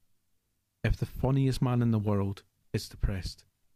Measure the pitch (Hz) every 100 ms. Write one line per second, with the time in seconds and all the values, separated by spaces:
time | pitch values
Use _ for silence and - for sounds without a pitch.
0 | _ _ _ _ _ _ _ _ 107 -
1 | - - 127 135 135 123 127 123 117 110
2 | 104 101 98 101 - _ _ 110 - -
3 | - 98 - - - _ _